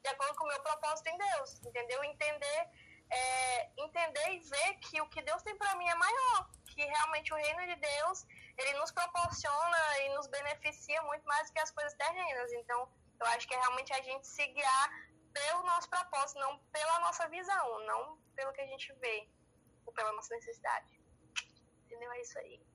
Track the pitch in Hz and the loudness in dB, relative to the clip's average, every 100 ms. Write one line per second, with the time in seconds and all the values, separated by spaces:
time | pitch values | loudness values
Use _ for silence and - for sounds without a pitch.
0 | 269 262 - 294 311 285 302 311 302 311 | -2 0 0 0 -2 -2 0 0 2 0
1 | 320 349 403 330 262 - 240 240 233 254 | -2 0 0 0 -2 -10 -8 -6 -2 -2
2 | 294 294 302 302 285 302 339 - - - | -2 -2 -2 0 0 0 -2 -8 -20 -20
3 | - 254 254 254 254 247 - - 302 339 | -4 0 2 2 2 0 -2 -6 -6 0
4 | 330 294 330 370 330 277 349 392 - 311 | 0 0 0 -2 -4 0 0 0 -6 -4
5 | 311 330 277 339 427 415 403 370 349 330 | -2 -4 -2 -2 -2 -2 0 2 2 4
6 | 370 466 523 427 - - - - 294 302 | 4 4 4 4 2 -14 -16 -4 0 2
7 | 302 311 311 311 302 320 359 339 294 285 | 2 0 -2 -2 0 0 -2 -4 -2 0
8 | 320 - - - - - 262 277 330 - | 0 -2 -8 -20 -18 -4 -2 0 -2 0
9 | 349 349 339 339 311 294 339 339 311 285 | 0 2 0 0 0 2 4 4 4 2
10 | 277 277 277 277 285 302 302 302 - 302 | 0 -2 -2 -4 -4 -2 -4 -6 0 0
11 | 311 302 - 294 311 320 311 - 196 196 | 0 -4 2 0 2 0 -2 0 -4 0
12 | 311 349 349 262 240 240 233 240 247 - | 0 0 -2 -2 -4 -6 -2 -2 -2 -10
13 | - _ 233 233 - 254 254 254 262 269 | -20 _ 2 2 0 2 2 2 0 -2
14 | 262 269 277 - 285 262 277 254 294 - | -2 -6 -8 -2 -2 2 4 6 4 0
15 | - - - 285 294 349 359 349 339 - | -16 -20 -8 -2 2 2 4 2 2 -2
16 | 359 294 285 285 277 277 - 302 311 339 | 0 0 0 0 -2 -2 -6 -2 4 4
17 | 339 - 330 339 370 392 269 220 220 220 | 4 2 -2 -2 0 2 2 -2 -2 -2
18 | 269 311 _ - 269 269 269 269 - 262 | -2 -12 _ -6 -4 -4 -8 -8 -12 -6
19 | 247 214 214 _ _ _ _ _ - 240 | -4 -4 -6 _ _ _ _ _ -12 -2
20 | 214 214 - 233 233 - - 117 - _ | -2 -2 -6 -8 -8 -6 -2 -2 -4 _
21 | _ - - - - - _ _ _ 233 | _ -20 -10 -10 -10 -20 _ _ _ -14
22 | 240 247 240 - - - - | -10 -10 -10 -12 -14 -18 -20